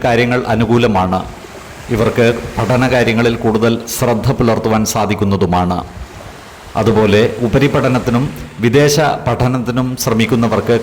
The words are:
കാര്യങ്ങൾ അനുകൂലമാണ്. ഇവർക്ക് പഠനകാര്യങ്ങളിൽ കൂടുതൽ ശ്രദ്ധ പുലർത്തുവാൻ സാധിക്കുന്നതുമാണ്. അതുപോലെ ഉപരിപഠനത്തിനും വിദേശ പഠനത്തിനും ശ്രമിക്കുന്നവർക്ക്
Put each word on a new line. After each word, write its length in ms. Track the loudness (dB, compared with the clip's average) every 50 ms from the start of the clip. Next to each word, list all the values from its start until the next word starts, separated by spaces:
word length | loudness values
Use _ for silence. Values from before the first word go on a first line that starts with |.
| 0
കാര്യങ്ങൾ 400 | 0 2 2 2 2 0 -2 0 0
അനുകൂലമാണ്. 720 | 0 0 2 2 2 2 2 2 2 2 0 0 0 -2 -4 -6 -12 -16 -18 -18 -18 -18 -18 -18 -18 -14 -8 -4
ഇവർക്ക് 500 | -2 0 0 0 2 2 2 2 2 0 -4 -8 -6 -4
പഠനകാര്യങ്ങളിൽ 800 | -2 0 2 2 2 2 2 2 2 2 2 2 2 0 0
കൂടുതൽ 380 | 0 0 0 0 2 2 2 0 0 -4 -8 -6 -2
ശ്രദ്ധ 340 | 0 0 0 0 0 0
പുലർത്തുവാൻ 540 | 0 2 2 2 2 2 0 0 0 0 0
സാധിക്കുന്നതുമാണ്. 960 | 0 -2 -2 -2 -2 -2 -2 0 0 0 0 0 2 2 2 0 0 -2 -4 -6 -8 -12 -16 -16 -16 -16 -18 -18 -18 -18 -20 -20 -20 -20 -20 -18 -10 -4
അതുപോലെ 600 | -2 0 2 2 4 4 4 4 4 4 2 0 -2
ഉപരിപഠനത്തിനും 840 | -2 0 2 2 2 2 2 2 0 2 0 0 0 0 0 0 0 -2 -6 -8 -14 -14 -8 -2
വിദേശ 400 | 0 2 4 4 4 4 2 2 2 0 -2 -2 -2 -4
പഠനത്തിനും 680 | -2 0 0 0 0 -2 -2 -4 -2 -2 -2 -4 -4 -4
ശ്രമിക്കുന്നവർക്ക് 840 | -2 -2 0 0 2 2 2 2 2 2 0 0 0 2 0 2